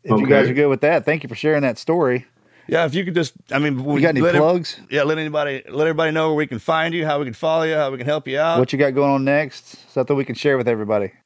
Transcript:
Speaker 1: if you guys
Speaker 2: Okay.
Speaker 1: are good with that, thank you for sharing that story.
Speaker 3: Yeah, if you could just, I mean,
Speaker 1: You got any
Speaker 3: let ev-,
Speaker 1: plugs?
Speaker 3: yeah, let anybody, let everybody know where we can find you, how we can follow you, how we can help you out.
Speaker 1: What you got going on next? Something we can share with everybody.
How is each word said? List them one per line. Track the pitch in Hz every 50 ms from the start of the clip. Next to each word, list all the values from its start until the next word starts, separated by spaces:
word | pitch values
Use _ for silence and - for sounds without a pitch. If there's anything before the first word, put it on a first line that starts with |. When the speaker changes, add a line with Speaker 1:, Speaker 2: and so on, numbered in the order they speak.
| _
Speaker 1:
if | - - 107
you | -
guys | 131 143 139 131
Speaker 2:
Okay. | 123
Speaker 1:
are | 127
good | 139 147
with | 143 135 117
that, | - 151 170 147 -
thank | - 156 156 -
you | 131
for | 117
sharing | - - 151 156 147
that | 143 131 113
story. | - - - 165 180 156 127 123 127 127 _ _ _ _ _ _ _ _
Speaker 3:
Yeah, | - 139 165 170
if | 151 131
you | 180 190
could | 175 156
just, | 170 160 127 _ - _ -
I | - 139
mean, | 151 151 139 127
Speaker 1:
You | 131 147 143 139
got | 143 165
any | 151 131
Speaker 3:
let | 160 170 175
ev-, | 151
Speaker 1:
plugs? | 151 165 180 180 160 - - - - _
Speaker 3:
yeah, | 127 147 139
let | 147 156
anybody, | 160 156 151 147 147 147 143 139 131 - -
let | 98 143 151
everybody | 160 160 151 165 156
know | 151 160 160 160
where | 156
we | 147 151
can | - 131 110
find | - - 160 160 160 165 165
you, | 175 156
how | 156 147 143
we | 147
can | 127 110
follow | - 165 160 160 160 160
you, | 160 160
how | 151 147 135
we | 135
can | 127 123
help | 143 147 156 -
you | 127 135 143
out. | 156 165 165 151
Speaker 1:
What | 127 -
you | - 131
got | 147 139 131
going | 143 143 139
on | 139 135 135
next? | 139 143 147 156 131 - - _ - - - - _
Something | - 135 127 - 147
we | 139 135
can | - 117
share | - - 147 135
with | 131 117
everybody. | 120 117 107 107 101 110 104 101 92 _ _ _